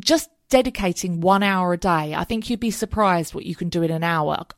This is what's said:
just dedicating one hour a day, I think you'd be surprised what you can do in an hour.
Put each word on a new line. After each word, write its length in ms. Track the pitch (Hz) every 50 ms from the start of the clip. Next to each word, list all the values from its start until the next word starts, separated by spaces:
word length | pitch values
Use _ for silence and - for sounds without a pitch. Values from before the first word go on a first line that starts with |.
just 300 | 185 - 320 320 - - _ _ _ -
dedicating 720 | 269 254 254 254 - - 196 180 170 - - 185 175 165
one 240 | 165 185 196 196 202
hour 280 | 196 196 185 185 180
a 60 | 175 170
day, 340 | - 190 170 156 151 151
I 120 | 156 156 170
think 260 | - 226 220 - -
you'd 80 | 240 -
be 140 | 240 226
surprised 640 | 185 - 220 - - 214 214 190 180 170 160 - -
what 120 | - -
you 80 | - 160
can 140 | - 180 170
do 140 | - 170
in 100 | 165 160
an 100 | 160 160
hour. 440 | 170 170 170 160 151 151 151 - - - -